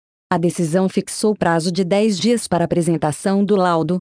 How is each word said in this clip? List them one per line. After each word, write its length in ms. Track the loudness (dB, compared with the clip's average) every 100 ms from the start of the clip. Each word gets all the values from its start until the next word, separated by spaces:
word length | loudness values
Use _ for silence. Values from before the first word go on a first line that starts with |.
| _ _ -4
A 60 | -2
decisão 500 | 0 -2 -2 0 0
fixou 480 | -2 -6 -2 -2 0
prazo 380 | 0 0 0
de 100 | -2
dez 340 | 0 0 0 0
dias 300 | 0 0 0
para 160 | -2
apresentação 800 | 0 0 0 0 0 -2 0 0
do 140 | 2 2
laudo, 400 | 2 2 0 -2